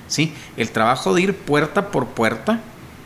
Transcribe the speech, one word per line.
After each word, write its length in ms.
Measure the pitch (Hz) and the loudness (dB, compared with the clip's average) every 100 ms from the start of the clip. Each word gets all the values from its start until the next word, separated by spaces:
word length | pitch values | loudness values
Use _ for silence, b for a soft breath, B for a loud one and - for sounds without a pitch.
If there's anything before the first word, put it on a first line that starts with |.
| - | -4
¿sí? 260 | - 160 B B - | 0 0 B B -6
El 140 | 113 | -2
trabajo 440 | 113 110 135 196 | 2 2 2 2
de 80 | 180 | 2
ir 120 | 190 | 2
puerta 560 | 190 - 147 151 156 - | 0 0 2 2 0 0
por 180 | 143 123 | -2 -2
puerta, 520 | - 110 113 - 226 - - - - | 0 0 0 -2 -2 -4 -18 -20 -20